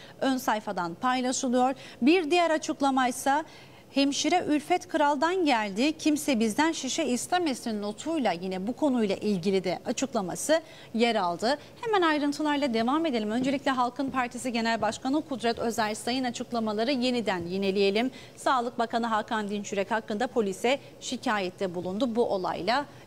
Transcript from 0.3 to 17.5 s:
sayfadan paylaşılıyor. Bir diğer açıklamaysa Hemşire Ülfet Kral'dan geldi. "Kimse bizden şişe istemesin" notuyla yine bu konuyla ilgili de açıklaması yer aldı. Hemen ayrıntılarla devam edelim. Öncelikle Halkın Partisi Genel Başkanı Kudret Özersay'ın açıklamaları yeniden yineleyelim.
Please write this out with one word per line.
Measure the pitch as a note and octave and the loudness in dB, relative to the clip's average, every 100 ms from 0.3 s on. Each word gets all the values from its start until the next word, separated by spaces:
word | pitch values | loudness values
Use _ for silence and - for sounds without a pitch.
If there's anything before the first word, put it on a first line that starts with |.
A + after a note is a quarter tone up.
| B3+ | 0
sayfadan | B3+ G#3+ G#3+ F#3 F3 | 0 -2 -2 -4 -4
paylaşılıyor. | E3+ B3+ B3+ B3+ C4 C4 B3 B3+ B3+ - - | -2 0 0 0 -2 0 2 2 0 -10 0
Bir | A#3+ F#4 D4 | 4 4 4
diğer | F4 E4 | 4 4
açıklamaysa | D#4 - - C#4 C4 B3+ - C#4 C#4+ D#4+ - - - - | 2 -2 0 2 2 0 0 0 0 -2 -12 -20 -20 -4
Hemşire | C#4 C#4 C4 D4+ F4 - | 2 2 2 2 2 2
Ülfet | D4 - F4 - | 0 2 0 0
Kral'dan | D#4+ C#4+ D4 D#4+ F#4+ | 2 2 2 2 2
geldi. | D4 A#3 G#3 F#3+ D4 D#4 | 2 2 0 0 0 2
"Kimse | D#4 D4 - A3+ | 0 0 2 2
bizden | A3+ G3+ D#4+ | 2 2 2
şişe | D#4 C4 - | 0 -4 -2
istemesin" | D4 B3 - F4+ E4 A#3+ A#3+ G#3 | 0 -2 0 0 0 -2 -4 -4
notuyla | G#3 G#3+ D4+ E4 A3 | -6 -6 -4 0 0
yine | E3+ F#3 F#3 G3+ | 0 -4 -4 -4
bu | |
konuyla | B3 D4+ B3 G#3 F#3 | 0 2 2 2 0
ilgili | G#3+ F#3+ G3 F#3+ | 0 0 2 2
de | F3+ E3 G#3+ | 0 -4 -4
açıklaması | G#3 C4+ A3 F3 E3+ - D#4+ D#4+ - - | -4 -2 -2 -4 -4 2 2 0 -14 -8
yer | A3 A#3 | 0 2
aldı. | A3 F3 E3+ A3 D4 - - | 2 0 0 0 -2 -4 -10
Hemen | A#4 G#4 | 0 2
ayrıntılarla | E4 D4+ D4 C#4+ D4+ C#4+ C#4 | 4 2 0 0 0 0 0
devam | A3+ A#3 D4+ E4 | 2 2 2 0
edelim. | A#3+ G#3 | 0 0
Öncelikle | A#3 C4 C#4 C#4+ | 0 0 0 0
Halkın | C4 B3 B3 C4+ | 0 0 -2 -4
Partisi | B3+ A#3+ A#3+ B3+ | -2 -4 -4 -4
Genel | A#3 A3+ A3+ | 0 0 2
Başkanı | G#3+ - C4 D4+ | 0 -2 -2 -2
Kudret | - B3 A3+ A3+ | -2 -2 -2 0
Özersay'ın | A#3 A3+ G#3+ G#3+ A#3+ C4 | -2 0 -2 -2 -4 -2
açıklamaları | B3+ A#3 B3 A#3 A3 G#3 A#3 | -2 -4 -4 -2 -2 0 0
yeniden | C4 B3+ B3 G#3 F3+ | 0 0 0 0 -2
yineleyelim. | E3+ | -2